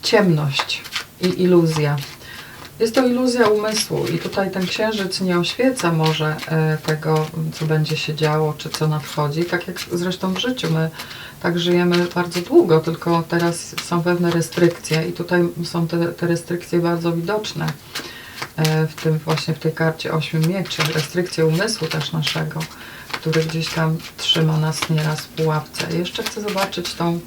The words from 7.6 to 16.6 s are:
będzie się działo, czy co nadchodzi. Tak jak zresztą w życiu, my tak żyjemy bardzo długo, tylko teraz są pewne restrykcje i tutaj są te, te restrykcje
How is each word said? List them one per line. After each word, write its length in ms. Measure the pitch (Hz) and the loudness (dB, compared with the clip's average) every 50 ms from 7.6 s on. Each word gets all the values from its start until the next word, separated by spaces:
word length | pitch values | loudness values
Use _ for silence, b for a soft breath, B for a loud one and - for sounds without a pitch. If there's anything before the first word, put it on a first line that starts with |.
| 160 | 0
będzie 320 | 156 156 156 156 143 156 | 2 2 2 2 0 -2
się 180 | 147 - - 151 | -4 -2 -4 -2
działo, 380 | - 156 151 151 156 156 151 147 | 0 0 2 2 2 2 0 -2
czy 120 | 147 - - | -4 -8 -8
co 180 | - - 156 | -4 -2 0
nadchodzi. 580 | 156 156 151 143 - - - 147 147 143 160 175 | 0 0 0 -4 -4 -4 -2 -2 0 0 -2 -2
Tak 220 | 175 - 170 - | 0 -2 -4 -4
jak 120 | - 180 - - - | -6 -8 -10 -8 -6
zresztą 420 | 180 175 175 185 180 - - 190 185 | -4 -2 -2 -2 -4 -2 -2 -2 -2
w 40 | |
życiu, 300 | 185 - 247 254 254 - 165 | -2 -2 -2 -2 -2 0 0
my 180 | 160 160 160 160 B B B B B B B B B B | 0 2 0 -2 B B B B B B B B B B
tak 180 | - 175 170 175 | -2 -2 0 0
żyjemy 480 | 170 175 175 175 175 175 175 175 175 175 - | 2 2 4 4 4 4 4 2 2 0 0
bardzo 260 | 180 180 175 - 180 | -2 -2 -2 -2 -4
długo, 380 | 175 - 277 349 339 185 160 160 | -4 4 6 6 6 8 4 4
tylko 440 | 156 170 165 - - 170 170 170 165 | 4 0 -4 -2 0 2 2 2 2
teraz 480 | - 170 170 165 170 170 - - - - - - | 0 0 2 2 2 0 -2 -8 -10 -10 -10 -4
są 180 | - 175 170 | 0 0 2
pewne 300 | 165 175 175 175 175 170 | 2 2 2 4 2 2
restrykcje 760 | 165 170 160 - - 170 175 170 170 - - - 156 160 160 | 2 2 0 0 2 4 4 4 4 0 -4 -2 0 0 0
i 60 | 175 170 | -2 -4
tutaj 360 | - 170 - 180 175 175 170 - 165 165 | -6 -2 0 2 2 2 2 0 -4 -8
są 240 | - - 165 165 | -4 -2 -2 0
te, 200 | 160 - 170 170 | 0 0 0 0
te 200 | 170 170 - 175 | 0 -2 -2 0
restrykcje 520 | 170 170 165 - - 175 170 | 0 0 0 0 -4 -6 -6